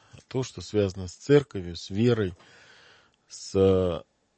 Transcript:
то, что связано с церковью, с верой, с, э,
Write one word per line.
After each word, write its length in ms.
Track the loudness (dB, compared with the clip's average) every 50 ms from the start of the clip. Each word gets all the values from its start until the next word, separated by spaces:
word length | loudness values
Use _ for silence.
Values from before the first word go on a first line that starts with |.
| _ _ -20 -20 -18
то, 160 | _ -6 -6 -6
что 180 | -6 -10 -14
связано 460 | -14 -2 0 2 2 2 -2 -6 -12
с 80 | -12 -14
церковью, 600 | -12 0 4 4 4 4 0 -6 -10 -10 -10 -12
с 140 | -12 -12 -8
верой, 460 | -2 0 2 2 2 2 0 -4 -6 -10 -20 -20 -20 -20 -20 -20 -20 -20 _ _ _ _ _ _ _ _ _
с, 280 | _ -20 -20 -18 -4 2
э, 480 | 4 4 4 4 2 0 0 -4 -6 -10 _ _ _ _ _ _